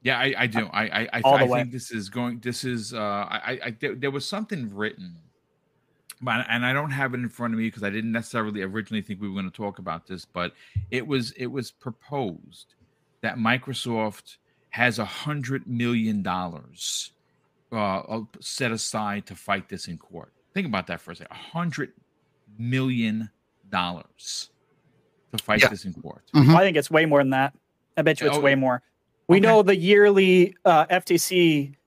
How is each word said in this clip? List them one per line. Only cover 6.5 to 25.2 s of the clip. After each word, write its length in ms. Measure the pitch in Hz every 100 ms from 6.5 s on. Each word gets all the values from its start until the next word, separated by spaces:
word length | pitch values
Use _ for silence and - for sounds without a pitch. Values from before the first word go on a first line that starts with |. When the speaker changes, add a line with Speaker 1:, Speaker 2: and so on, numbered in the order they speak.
| 117
Speaker 1:
I 80 | 123
don't 180 | 135 151
have 220 | 139 135
it 60 | 123
in 100 | 120
front 240 | - 120
of 60 | 113
me 100 | 110
'cause 120 | 107
I 80 | 101
didn't 220 | 104 113
necessarily 500 | 113 110 120 107 104
originally 400 | 95 104 104 110
think 180 | 95 92
we 80 | 104
were 60 |
gonna 160 | 98 95
talk 280 | - 104 95
about 280 | 92 82 _
this, 180 | 92
but 300 | - 90 87 _ - - 92
it 160 | 127 160
was, 260 | 139 117
it 140 | - 123
was 220 | 131 117
proposed 1040 | _ - 117 _ 143 113 80 - 85 _ _ _ _ _ _
that 160 | 113 104
Microsoft 1000 | 110 127 127 123 123 113 110 101 - - _ _ _
has 280 | - 120 110
a 60 |
hundred 600 | 107 - 151 147 123 135 -
million 560 | 120 120 120 110 107
dollars, 880 | 92 92 90 82 62 82 - - - _ _ _ _ _ _
uh, 280 | 113 104 95
uh, 220 | - 110 107 -
set 320 | - - 127
aside 540 | 113 - 117 107 101 -
to 80 |
fight 340 | 95 - 98 90
this 180 | 92 -
in 120 | 82
court. 340 | _ 85 - _ _
Think 120 | 190 180
about 200 | 104 90
that 160 | 85
for 80 | -
a 60 | -
second. 160 | 85 -
A 20 |
hundred 540 | - 165 175 147 139 _ _ _ _ _ _ 107
million 720 | 117 131 131 123 110 110 110 _ _ _ 98
dollars 840 | 95 90 87 - _ - - - _ _ _ _ _ _ _